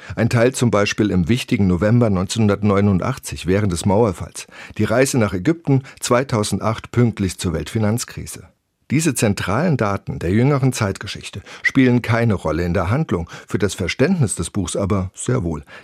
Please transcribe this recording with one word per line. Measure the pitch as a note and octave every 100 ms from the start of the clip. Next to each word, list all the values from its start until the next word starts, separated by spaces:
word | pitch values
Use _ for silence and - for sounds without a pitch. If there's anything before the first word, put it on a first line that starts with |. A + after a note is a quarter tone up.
| - -
Ein | A2+
Teil | B2 A#2+
zum | C3 A#2+
Beispiel | G2+ G#2 - G#2+
im | F#2 E2+
wichtigen | B2 - A2+ G2
November | F2 G#2 A#2+ A#2
neunzehnhundertneunundachtzig | F#2 F#2+ A2 G#2+ G2+ G#2 G2 G2+ F#2 F2 C3 - - D#2
während | G2 G#2
des | E2+ G2+
Mauerfalls. | G2 A#2 F2 - - - - - -
Die |
Reise | G#2 A2+ C#3 C3+
nach | G#2
Ägypten | F#2+ F#2 E3+ - C3+ - -
zweitausendacht | - A#2+ C#3 A2+ G#2 G2 G#2 A2 -
pünktlich | - A#2+ - G2 -
zur | F#2+
Weltfinanzkrise. | D#2 D#2 A2+ G#2 A2+ - - D#2+ - - _ _ _ -
Diese | C3+ D#3+
zentralen | A#2+ A2 G2 - G#2+ F3+ C3+
Daten | G#2+ G2 - -
der | E2
jüngeren | G#2 C3 C#3+ C3
Zeitgeschichte | B2 G2+ F#2+ G2 C#2+ - - - -
spielen | - - B2+ A#2+
keine | A2+ A#2 A#2
Rolle | F#2 D#2 D2+
in | F2
der | F#2 F2
Handlung, | C3 D#3+ F2+ E2+ - -
für | G#2
das | G2
Verständnis | - F2 - C#3 F#3 A2
des | - E2+
Buchs | - F2
aber | E3+ G2 G2+ F#2
sehr | - - B2
wohl. | E2+ D2 - -